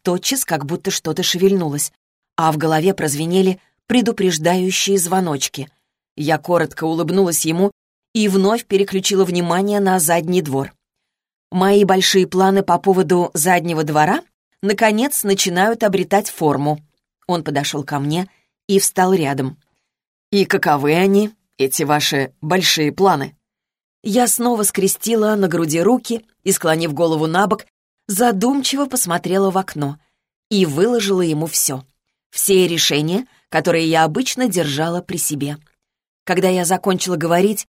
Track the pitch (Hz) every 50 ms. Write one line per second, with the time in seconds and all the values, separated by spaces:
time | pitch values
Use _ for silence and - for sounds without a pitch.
0 | _ 190 175 185 - - 277 - - - 170 147 143 139 170 165 - 196 185 -
1 | - 160 151 - - - - 175 190 196 196 190 170 151 139 147 - - - _
2 | _ _ _ _ _ _ _ - 165 160 156 151 165 156 160 156 160 196 190 -
3 | 160 151 139 143 160 165 175 190 190 185 185 - _ _ _ _ _ - - 254
4 | 214 233 226 - 196 185 165 156 156 170 180 185 185 190 185 - - 196 196 190
5 | 170 170 185 190 185 170 143 135 - - - 143 131 - _ _ _ _ _ _
6 | _ _ _ - 151 151 160 156 - 175 175 170 160 139 - - 165 160 160 160
7 | 170 151 180 196 196 175 165 - - 160 160 175 190 202 - _ _ _ _ _
8 | _ _ _ 226 214 202 190 196 190 202 226 240 - - 196 190 196 196 190 190
9 | 190 - 202 190 190 175 175 175 175 170 170 185 196 202 208 202 196 190 185 185
10 | 156 165 170 170 165 165 180 180 160 151 131 135 139 143 - _ _ _ _ _
11 | _ _ _ _ _ _ _ _ _ _ - 180 185 196 202 202 202 190 190 185
12 | 185 - 190 190 185 185 - 185 190 190 190 196 196 - 175 170 - 196 185 185
13 | 185 151 180 175 175 - - 160 147 185 180 175 160 175 165 156 160 151 151 151
14 | 151 170 262 330 - _ _ _ _ _ _ _ - 196 208 202 226 220 208 220
15 | 254 285 - - - 202 196 196 - 185 175 180 196 220 226 - 233 208 185 180
16 | 180 - 196 202 214 - - - 165 147 143 - 143 147 151 151 - _ _ _
17 | _ _ _ _ _ - 175 175 156 156 147 139 139 - - 143 143 151 147 139
18 | 139 147 156 175 190 - _ _ _ _ _ _ _ - 196 196 196 - - 190
19 | 185 185 190 180 156 135 139 135 131 131 131 - _ _ _ _ _ _ _ _
20 | _ _ _ _ _ _ - 202 185 - - 185 - 175 147 143 139 147 156 170
21 | 185 196 196 202 214 208 - _ _ _ _ - 135 135 - - 156 139 151 147
22 | 139 - 156 139 135 131 - _ - 151 175 185 165 - - 165 151 147 147 -
23 | 190 196 170 143 139 147 - _ _ _ _ _ _ _ _ _ _ _ _ _
24 | - 220 196 247 247 233 - - 233 240 240 214 208 202 - 208 185 190 - -
25 | - 226 233 220 214 214 214 208 190 175 165 170 170 156 151 165 175 208 254 247
26 | - - 233 - - _ _ _ _ 190 190 - - 160 160 160 165 165 143 165
27 | 170 165 160 151 156 160 160 185 208 196 214 214 - _ _ _ _ _ _ _
28 | _ - 196 185 247 240 214 185 220 240 277 277 254 - 269 277 285 269 262 -
29 | - 175 170 175 - 165 180 196 196 190 175 190 185 - - 151 147 139 147 -
30 | _ _ _ _ _ _ _ _ _ _ 214 196 185 156 135 151 190 240 247 233
31 | 202 196 196 185 180 165 156 151 160 165 - - - - 135 131 131 _ _ _
32 | _ _ _ _ _ _ - - - - 196 185 180 165 170 160 - - 143 147
33 | 151 160 180 220 262 - _ _ _ _ - 160 156 180 170 165 165 160 160 160
34 | 160 160 156 233 254 - - 247 254 233 180 180 160 147 139 143 160 170 170 175
35 | 175 - - 160 - - 151 139 139 143 147 151 _ _ _ _ _ _ _ _
36 | _ _ _ _ _ - 185 185 185 185 185 180 175 170 190 185 - 202 185 180
37 | - 185 180 160 165 165 170 175 190 208 214 - -